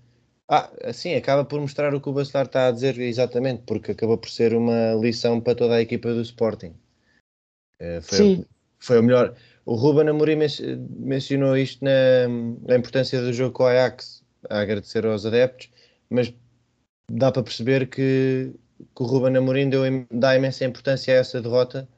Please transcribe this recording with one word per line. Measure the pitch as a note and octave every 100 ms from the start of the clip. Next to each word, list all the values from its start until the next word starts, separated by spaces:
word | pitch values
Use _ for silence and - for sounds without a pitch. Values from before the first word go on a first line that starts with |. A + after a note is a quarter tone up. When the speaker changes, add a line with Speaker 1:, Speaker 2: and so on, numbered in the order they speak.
| _ _ _ _ -
Speaker 1:
ah, | D3+ - - -
sim, | A#2 F3+
acaba | C#3 B2+ C#3
por | C#3 D3
mostrar | C#3+ - D3
o | C#3
que | C#3+
o |
Bacelar | C3+ C#3+ C#3
está | B2 C3+ B2+
a |
dizer | A#2+ C3+ A#2+
exatamente, | B2 A2+ A#2+ A#2+ C3 A#2 -
porque | A2 -
acabou | G2+ A2 A2+
por | -
ser | - A#2
uma | A#2 A#2 A#2 A2+
lição | A2+ A#2+ A2+ A#2+ A#2
para | A#2+
toda | A#2 A#2+ A#2
a |
equipa | A#2 A2+ A#2
do | A#2
Sporting. | A2+ - A2+ G2+ E2+ E2 _ _ _ _ _ _ _ _ _ -
Eh, | E2+ E2+
foi | D#2+ G2
Speaker 2:
Sim. | G#2 F3
Speaker 1:
o, | - _ _ _
foi | - A#2+
o |
melhor. | A#2 B2 A#2+ - _ _
O | -
Ruben | A#2 C#3+ D3 D3+
Amorim | D3+ D3+ D#3
men-, | D3+ C#3+ C3 B2+ B2+
mencionou | B2 A#2+ C3+ - C#3 C#3 C3+
isto | C3 -
na, | C#3 C3+ C3 B2+ B2 A#2+ A#2 A#2+ -
na | B2
importância | B2 C3+ B2+ C3
do | B2
jogo | A#2+ C3
com | B2
o | B2+
Ajax, | B2 B2 A#2+ - - _ _ -
a | G#2
agradecer | G2+ G#2 - A2+ A2
aos | G#2+
adeptos, | A2 A#2 B2+ - - _ _ _ -
mas | B2 A#2+ - _ _ _ _ _ _ -
dá | A2+ C3
para | B2+
perceber | A2 - A#2 C3+ C3
que, | - C3+ C3+ C3 C3 C3 - _ _
que | - -
o | A#2+
Ruben | C3 C3
Amorim | C3 C3 C3 C#3
deu | C3+ C3
im-, | C3 B2
dá | A#2+ C3 C3
imensa | C3+ B2+ C3
importância | A#2 - C3 -
a | C3
essa | B2+ C3
derrota, | A#2 B2 B2+ C3+ C3+